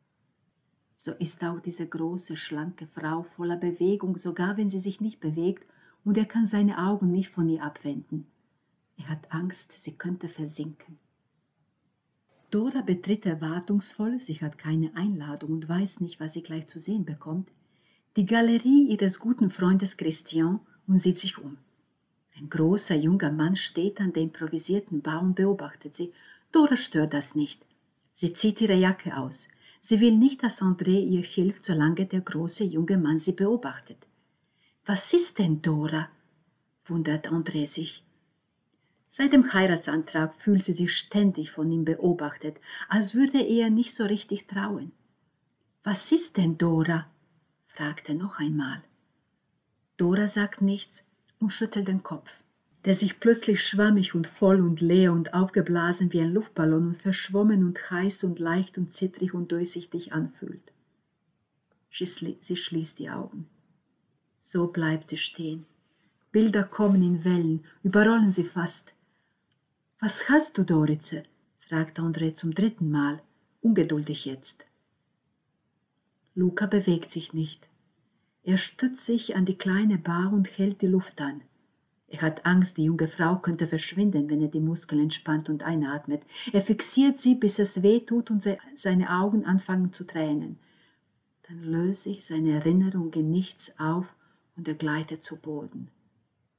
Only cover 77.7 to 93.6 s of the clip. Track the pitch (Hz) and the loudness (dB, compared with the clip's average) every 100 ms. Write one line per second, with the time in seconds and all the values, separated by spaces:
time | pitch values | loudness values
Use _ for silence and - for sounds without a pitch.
77.7 | _ _ _ _ _ _ _ 180 185 - | _ _ _ _ _ _ _ 0 0 0
78.7 | - 254 254 - 233 - 190 185 185 196 | -4 -4 -2 -2 -2 -2 0 0 0 0
79.7 | 190 214 185 170 170 190 208 185 - 196 | 2 2 2 0 -2 0 0 0 0 -2
80.7 | 196 185 185 - - 143 - - _ _ | 0 2 2 0 -8 -8 -8 -16 _ _
81.7 | _ _ _ _ 156 160 156 175 185 180 | _ _ _ _ -4 -4 0 4 4 4
82.7 | - 156 165 160 - 165 180 - - 156 | 2 0 2 0 0 0 0 -2 -2 -2
83.7 | 160 - 175 208 160 147 151 147 156 160 | -2 -4 0 2 2 0 0 0 0 -2
84.7 | 165 - 147 151 - - 156 156 151 160 | -2 -2 0 0 -2 -4 -4 -2 -6 -2
85.7 | 160 139 147 147 147 - - - 202 196 | -2 -2 -6 -6 -8 -8 -14 -2 -2 0
86.7 | 214 - - 277 269 247 254 208 202 196 | -2 0 4 4 4 2 4 2 0 -2
87.7 | 185 196 233 233 233 226 214 202 196 - | 4 4 4 2 -2 0 -2 -2 -6 -10
88.7 | - 190 180 - 180 202 214 185 185 - | -6 0 2 2 0 2 0 2 0 2
89.7 | 185 180 - 180 165 156 147 - 160 _ | -2 -2 -4 -8 -4 -2 -2 -4 -12 _
90.7 | _ _ _ _ _ _ _ _ 170 165 | _ _ _ _ _ _ _ _ -12 -4
91.7 | 165 180 196 196 196 - 160 160 151 160 | -2 -2 -2 -8 -10 -6 0 2 2 2
92.7 | 185 190 190 165 160 156 175 185 - | 4 2 0 -4 -2 0 0 -2 -8